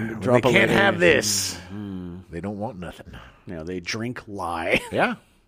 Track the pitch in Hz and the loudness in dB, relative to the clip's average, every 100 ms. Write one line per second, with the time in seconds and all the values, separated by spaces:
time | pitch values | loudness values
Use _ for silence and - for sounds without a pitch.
0 | 113 113 127 123 127 120 - - 196 170 | -2 -2 4 6 6 4 4 4 4 6
1 | 175 135 - - - - 90 101 101 92 | 6 6 2 -2 -2 -8 -12 -10 -8 -8
2 | 90 90 92 85 98 101 113 90 85 - | -8 -12 -12 -8 -8 -6 -8 -8 -12 -14
3 | - - - - - 82 80 92 87 110 | -18 -18 -20 -20 -14 -10 -8 -8 -6 -6
4 | 120 113 - 98 82 85 90 123 - 113 | -6 -8 -10 -8 -4 -4 0 0 0 0
5 | 220 226 _ _ | 0 0 _ _